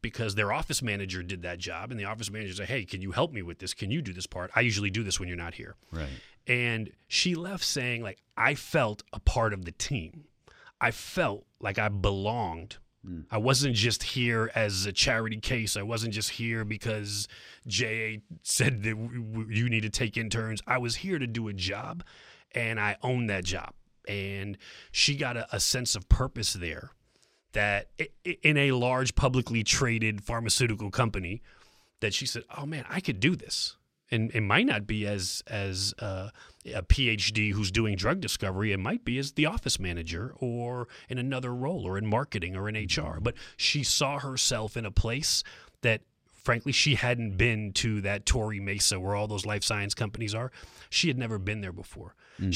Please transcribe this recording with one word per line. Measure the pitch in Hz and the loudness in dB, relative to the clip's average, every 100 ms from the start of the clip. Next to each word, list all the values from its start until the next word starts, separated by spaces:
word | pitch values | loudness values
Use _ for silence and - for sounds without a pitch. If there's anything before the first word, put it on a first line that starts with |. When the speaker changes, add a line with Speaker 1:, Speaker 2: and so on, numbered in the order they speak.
Speaker 1:
because | 117 - 113 101 | -8 -4 -2 0
their | 101 | 2
office | 127 160 147 | 0 0 -2
manager | 120 101 98 92 | 0 -2 -2 -6
did | 90 95 | -6 -6
that | 87 87 | -6 -8
job. | 92 85 113 | -8 -8 -8
And | 120 | -6
the | 101 | -6
office | 110 101 | -6 -6
manager | 107 104 92 | -6 -8 -6
said, | 95 | -4
"Hey, | 127 | -4
can | 95 95 | -4 -6
you | 95 | -4
help | 98 160 | 0 0
me | 123 | -2
with | 87 82 | -8 -8
this? | 92 - | -8 -6
Can | 98 | -2
you | 143 | -2
do | 123 | -4
this | 90 90 | -8 -10
part? | 92 90 - | -8 -2 2
I | |
usually | 120 101 101 | 2 2 0
do | 101 | 0
this | 104 - | -2 -2
when | 90 | -4
you're | 87 | -6
not | 85 | -8
here." | - - - - | -10 -14 -16 -12
Speaker 2:
Right. | 80 73 65 - - - | -8 -6 -8 -14 -10 0
Speaker 1:
And | 123 120 113 110 - - | 0 2 -2 -4 -10 -2
she | - 180 | 2 2
left | 170 175 190 | 0 -2 -4
saying, | - 147 123 117 | -2 0 0 -2
like, | 110 92 _ - | -6 -10 _ 0
"I | 117 147 | 2 2
felt | - 160 117 104 - | 0 2 2 0 -10
a | 110 | 0
part | - - 113 | 2 4 2
of | 101 87 | 0 -6
the | |
team. | - - 135 80 156 147 _ - - - - | -6 -2 -2 -4 -12 -20 _ -20 -20 -18 -2
I | 120 | -2
felt | 113 - - 147 101 - - | -2 -6 0 0 -2 -10 -8
like | 104 104 | -4 0
I | 104 | 2
belonged. | 101 98 98 101 117 98 82 95 - - _ | 4 2 2 0 0 -2 -4 -10 -16 -20 _
Speaker 2:
Mm. | - 85 78 | -10 -10 -4
Speaker 1:
I | 110 | 0
wasn't | 117 135 143 113 | 4 4 4 4
just | 117 110 | 4 2
here | - 131 120 113 113 | -2 0 2 4 2
as | - 107 95 101 | 2 2 2 -2
a | |
charity | 98 - 113 113 110 | 2 4 4 0 -2
case. | - 127 107 - | 0 0 0 -2
I | |
wasn't | 101 117 113 | -2 -2 -2
just | 107 107 | -2 -2
here | - 117 113 | -2 -2 0
because | 107 107 117 107 104 101 101 - - - - | -2 -2 -2 -2 -2 -4 -6 -10 -20 -16 -2
J | 95 117 110 110 107 | 0 2 0 -2 -4
A | - 160 | -10 -10
said | - - 120 117 | -2 4 4 4
that | 104 | 0
w-, | 110 117 123 | -2 -4 -6
w-, | 110 113 110 | -6 -6 -2
you | 110 120 | 0 2
need | 113 | 2
to | 107 | 0
take | - 117 120 | 0 0 -2
interns. | 110 113 110 110 - | -2 -2 -2 -4 0
I | 127 | 0
was | 120 113 | 0 -2
here | 190 175 | -2 -2
to | 123 | -2
do | 117 110 | -2 -4
a | |
job, | 98 92 98 113 120 - - - - _ | -2 -4 -4 -6 -10 -12 -18 -20 -20 _
and | - 113 113 | -4 -2 0
I | 104 101 | 0 0
own | 123 127 117 | 0 2 2
that | 98 | 0
job." | 87 90 78 - - _ - | 0 -4 -6 -14 -20 _ -6
And | 101 98 98 101 101 - - - | -4 -4 -4 -6 -8 -12 -18 -6
she | - - 143 | 2 4 4
got | 139 120 | -2 -4
a, | - | -4
a | 107 | 0
sense | - 127 120 104 | 2 2 0 0
of | 92 | 6
purpose | - 127 - 104 | 6 4 -2 -2
there | 95 87 78 - - _ _ _ _ _ | -2 -4 -6 -12 -20 _ _ _ _ _
that | 110 104 101 - - | 0 2 2 -2 -8
i-, | 156 - 180 | -8 -6 -8
i-, | 175 | 2
in | 160 147 | 4 6
a | 139 | 4
large | 127 123 127 131 - | 4 4 2 2 4
publicly | 135 127 123 117 | 4 4 2 2
traded | 104 - 127 113 110 107 | 2 4 4 2 0 -2
pharmaceutical | - 117 117 - 123 107 104 | -4 -2 2 4 2 2 -2
company | 95 117 101 87 104 - - - _ _ - | 2 2 2 -4 -8 -10 -20 -20 _ _ -4
that | - | -2
she | - 131 | 0 -2
said, | 120 - - | -6 -8 -8
"Oh | 143 | -6
man, | 156 - | -6 -4
I | - | -4
could | - 104 | -2 2
do | 123 180 | 2 2
this." | - - - - _ _ - | -2 -4 -4 -8 _ _ -2
And | 113 110 110 | 0 0 0
it | |
might | 98 120 247 | 4 4 4
not | 107 104 | 2 -2
be | 107 101 | -2 0
as, | 101 90 - - | -2 -2 -6 -6
as, | 107 98 92 98 - | -4 -2 -2 -2 -4
uh, | 110 95 98 - - - - 113 | -6 -6 -8 -12 -20 -18 -10 -4
a | |
P | 90 - 127 | 2 4 4
H | 110 95 | 2 2
D | 107 107 | 2 2
who's | 101 101 | 2 2
doing | 104 110 101 | 2 2 2
drug | 101 185 | 2 2
discovery. | 135 - 101 95 107 | 0 -2 0 0 0
It | 98 | 0
might | 98 233 | 0 -2
be | - 127 | 0 -2
as | 139 | -2
the | - 151 | 2 2
office | 233 - - | 2 0 0
manager | 95 87 82 85 123 - | 0 -4 -4 -4 -6 -4
or | 127 117 120 123 117 - - | -2 -2 -2 -4 -6 -10 -6
in | 123 | -2
another | 127 131 127 | -2 -2 -2
role | 123 135 180 95 | -2 -2 -2 0
or | 98 | 0
in | 110 | 2
marketing | 107 143 107 85 95 | 2 2 -2 -4 -4
or | 104 | -2
in | 107 | -2
H | 107 - | 0 0
R. | 80 80 | -2 -2
But | 110 - - - | -2 -2 -10 -2
she | - 147 | 0 2
saw | 123 - 139 143 | 2 2 2 0
herself | 135 127 - 113 107 - | -4 0 2 2 -2 -4
in | 110 | 0
a | |
place | - 113 123 156 - - - - _ | 4 4 2 2 0 -2 -10 -20 _
that, | 120 110 _ _ _ _ | 2 2 _ _ _ _
frankly, | - 117 143 | 0 0 2
she | 131 156 127 | 4 6 6
hadn't | 123 120 113 95 | 4 2 0 2
been | 117 110 104 | 4 2 0
to, | - 117 104 | 0 0 0
that | 98 101 - | 0 -2 2
Torrey | 127 107 104 | 2 0 -2
Mesa | 98 98 - 98 | -4 0 2 2
where | 95 101 | 0 0
all | 107 | 0
those | 104 107 | -2 -2
life | 104 | -2
science | - 104 101 - | 0 0 -2 -2
companies | 110 110 110 110 | -4 -4 -4 -4
are. | 127 - - - - | -6 -8 -20 -20 -4
She | - 175 | 2 4
had | 131 | 2
never | 117 107 | 0 -2
been | 95 107 | -2 -2
there | 98 | -4
before. | 87 - - - - - - | -8 -12 -14 -16 -18 -18 -2
She | 95 | 2